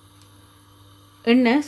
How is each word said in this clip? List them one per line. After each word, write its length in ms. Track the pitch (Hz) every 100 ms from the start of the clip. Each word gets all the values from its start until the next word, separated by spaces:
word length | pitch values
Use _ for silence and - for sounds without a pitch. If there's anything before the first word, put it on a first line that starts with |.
| - - - - - _ _ - - - - _ 226
எண்ணெய் 340 | 247 240 277